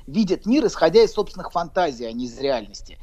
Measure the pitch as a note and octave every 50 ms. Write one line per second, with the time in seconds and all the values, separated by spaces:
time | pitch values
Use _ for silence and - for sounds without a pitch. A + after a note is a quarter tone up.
0 | - C3+ C#3+ G#3+ G#3+ E3+ F#3 - - G3+ B3+ D4+ B3+ F3+ - - E3 E3 E3+ A3+
1 | A3+ - - G#3+ F#3+ - - F#3 - - - F3 F3 D3+ - F#3 F3+ D3+ B2+ A2+
2 | A#2+ A2+ A2+ A#2+ B2+ A#2+ A#2 C3 C#3 C#3 C3 A#2 G#2 G2 - - - - - -